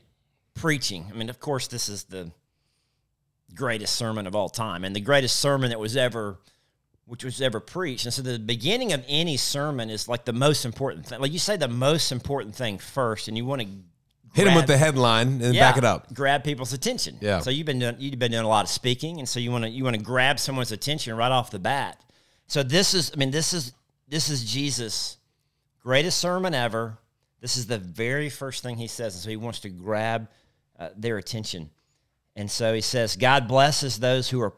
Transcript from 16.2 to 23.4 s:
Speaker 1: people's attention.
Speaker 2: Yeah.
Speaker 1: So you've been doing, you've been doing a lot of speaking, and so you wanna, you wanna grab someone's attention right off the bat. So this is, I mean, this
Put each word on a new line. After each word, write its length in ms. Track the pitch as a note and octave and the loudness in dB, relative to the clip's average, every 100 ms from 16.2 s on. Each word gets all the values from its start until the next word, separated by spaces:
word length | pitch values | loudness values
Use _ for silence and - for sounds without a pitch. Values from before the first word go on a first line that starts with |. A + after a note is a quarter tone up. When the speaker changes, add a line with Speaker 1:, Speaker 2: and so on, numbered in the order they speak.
| C#3 C#3+ | 2 2
Speaker 1:
people's 300 | D3+ C#3+ B2+ | 0 -4 -6
attention. 440 | C#3 F3 B3+ - A2 | -4 -4 -2 -6 -4
Speaker 2:
Yeah. 180 | G#2 F#2+ | 0 0
Speaker 1:
So 100 | E2 | 0
you've 160 | C#3 D#3 | -2 0
been 100 | C3 | 0
doing, 180 | B2 A#2+ | -2 -4
you've 180 | C3+ C3 | -6 -2
been 140 | A#2+ | 0
doing 140 | A#2 A2 | 2 4
a 40 | |
lot 140 | G#2+ G2+ | 4 4
of 40 | |
speaking, 500 | - B2+ B2+ D#3 E3+ | 0 0 0 -2 -6
and 100 | B2+ | -6
so 100 | B2 | -4
you 120 | A#2+ | -2
wanna, 160 | A#2+ A2+ | -2 -2
you 160 | A#2+ | -2
wanna 160 | C3 A2+ | -2 -2
grab 400 | G#2 B2+ C3 C#3+ | 0 2 4 2
someone's 320 | - C3 B2 | -2 -2 -4
attention 440 | G#2 - - - A2+ | -4 -4 -4 -4 0
right 160 | A#2+ | 2
off 200 | B2+ A2+ | 2 0
the 80 | G#2 | -4
bat. 420 | F#2 C3+ A2 - _ _ _ _ _ | -2 -2 -2 -8 _ _ _ _ _
So 160 | D3 | -2
this 300 | C3 D#3 G3+ F#3+ | 2 4 4 2
is, 160 | - | 0
I 40 | D3+ | -2
mean, 120 | C3+ | 0
this 220 | C#3 | 0